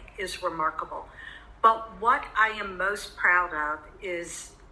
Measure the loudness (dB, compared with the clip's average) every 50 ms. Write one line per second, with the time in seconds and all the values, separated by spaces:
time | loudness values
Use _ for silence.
0 | -16 -16 -12 -8 -8 -8 -6 -6 -6 -4 -2 -2 -2 -2 -2 -4 -6 -8 -8 -12
1 | -12 -14 -16 -18 -16 -16 -16 -18 -20 -20 0 4 6 6 6 4 0 -10 -10 0
2 | 2 2 2 2 0 -2 0 2 2 2 2 -2 -6 -6 -4 -2 -2 0 -2 -2
3 | -6 -10 -4 0 4 4 6 6 4 2 -2 -2 -2 -2 -4 -6 -8 -14 -16 -12
4 | -8 -6 -6 -6 -8 -8 -10 -12 -14 -16 -18 -20 -20 -20